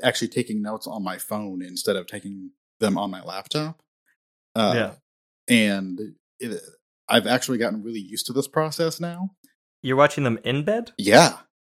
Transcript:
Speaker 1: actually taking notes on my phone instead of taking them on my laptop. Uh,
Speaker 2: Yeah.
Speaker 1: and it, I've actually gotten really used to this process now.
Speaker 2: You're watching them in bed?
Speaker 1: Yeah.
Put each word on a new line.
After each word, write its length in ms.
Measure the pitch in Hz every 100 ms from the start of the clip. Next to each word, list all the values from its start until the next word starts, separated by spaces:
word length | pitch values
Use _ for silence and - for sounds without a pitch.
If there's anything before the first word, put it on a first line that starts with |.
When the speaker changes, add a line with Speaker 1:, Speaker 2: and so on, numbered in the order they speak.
Speaker 1:
actually 240 | 127 - 117
taking 340 | - - 107
notes 240 | 104 110 -
on 180 | 110
my 140 | 92 90
phone 460 | - 107 104 92
instead 320 | 92 90 - 95
of 100 | 90
taking 460 | 104 98 98 92 _ _ -
them 200 | 107 92
on 100 | 101
my 140 | 95
laptop. 580 | 87 92 - 151 156 160 _ _ _ _ _ _ _ 113
Uh, 180 | 104 117
Speaker 2:
Yeah. 160 | 101 - _ _ _ _ -
Speaker 1:
and 520 | 120 107 98 95 90 107 - _ -
it, 220 | 120 95 - _ _ _ -
I've 160 | 117 98
actually 320 | 123 - 120
gotten 240 | 117 107
really 180 | 110 113
used 280 | 95 110 -
to 60 |
this 140 | 131 131
process 520 | 160 156 151 165 156
now. 320 | 170 175 190 _ _ _ _ _
Speaker 2:
You're 160 | 127 131
watching 260 | 143 -
them 140 | 135 113
in 200 | 117 139
bed? 280 | 151 220 226 -
Speaker 1:
Yeah. 380 | 101 120 170 - - _